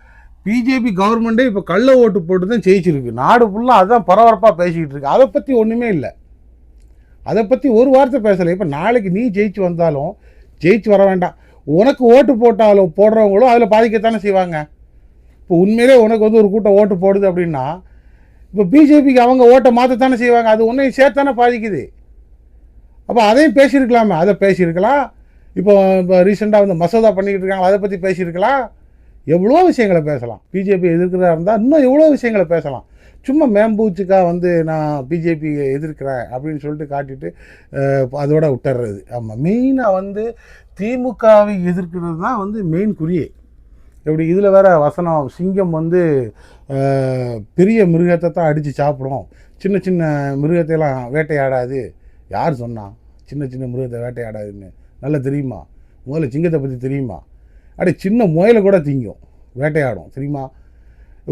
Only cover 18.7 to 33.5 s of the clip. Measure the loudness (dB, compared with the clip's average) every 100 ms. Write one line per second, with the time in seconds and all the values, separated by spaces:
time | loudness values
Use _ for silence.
18.7 | 4 6 6 4 4 4 6 6 6 6
19.7 | 2 0 0 0 0 2 2 2 2 2
20.7 | 0 -2 2 2 2 -2 0 0 0 -6
21.7 | -8 -10 -18 _ -20 _ -20 _ _ -20
22.7 | -20 _ -20 -4 0 2 4 4 4 2
23.7 | 2 2 2 2 0 0 2 0 0 0
24.7 | 0 0 0 -2 -10 -20 _ -12 -4 2
25.7 | 4 4 2 2 2 4 2 2 4 2
26.7 | 0 0 2 2 0 -2 -4 -4 -2 0
27.7 | 0 -2 -4 -4 -4 -6 -2 0 0 -4
28.7 | -12 _ _ _ -16 -2 0 2 4 4
29.7 | 2 0 0 -2 -6 -8 -12 _ -6 -2
30.7 | 0 0 0 -2 0 0 0 0 0 2
31.7 | 2 4 4 4 2 0 -2 0 -2 -4
32.7 | -10 -14 -20 _ -14 -4 0 2